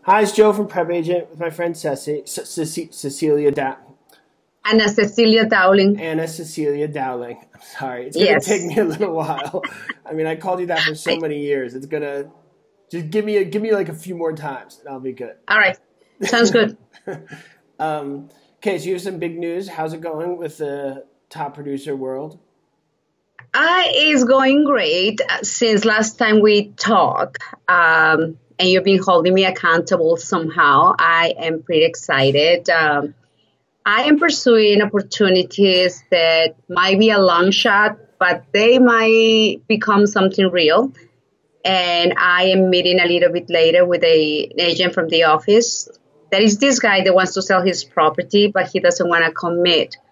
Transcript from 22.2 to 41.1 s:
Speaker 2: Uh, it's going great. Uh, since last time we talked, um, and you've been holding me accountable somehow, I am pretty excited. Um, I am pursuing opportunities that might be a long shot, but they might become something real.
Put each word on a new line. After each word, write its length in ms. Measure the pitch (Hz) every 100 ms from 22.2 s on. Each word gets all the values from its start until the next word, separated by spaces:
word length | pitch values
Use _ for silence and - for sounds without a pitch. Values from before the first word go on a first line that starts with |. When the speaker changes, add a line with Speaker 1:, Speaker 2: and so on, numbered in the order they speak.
| 156 - _ _ _ _ _ _ _ _ _ - _
Speaker 2:
Uh, 300 | 254 320 359 359
it's 360 | 269 302 285
going 420 | 240 269 262 277
great. 560 | 285 262 165 175 196 220 -
Uh, 140 | -
since 420 | - - 233 208
last 320 | 220 214 220 -
time 240 | 226 214
we 280 | 214 208 208 -
talked, 680 | - 202 156 - - - - - -
um, 720 | 180 165 160 160 156 165 160 _ -
and 120 | 185
you've 160 | 185
been 180 | 185 190
holding 320 | 190 175 175
me 100 | 190 190
accountable 720 | 185 175 165 165 170 160 165
somehow, 760 | - 180 160 170 143 139 175 -
I 380 | 170 165 170 -
am 280 | 165 165
pretty 200 | - 160
excited. 840 | 165 - - 139 135 139 156 175 170
Um, 440 | 165 151 147 147 - _ _ _ _ _ _
I 180 | 202 214
am 160 | 294 294
pursuing 600 | 330 - 254 226 208 208
opportunities 1200 | 208 202 - - 196 185 180 - 196 185 180 175 _
that 420 | 175 165 165 165 - -
might 320 | 180 190 196
be 100 | 220
a 80 | 208
long 320 | 185 170 185
shot, 480 | 190 233 202 214 214 - _
but 240 | 180 - -
they 260 | 202 226 254
might 840 | 247 226 226 226 226 226 220 - -
become 400 | 214 214 202 208
something 420 | 208 190 190 190
real. 400 | 175 151 175 262 - _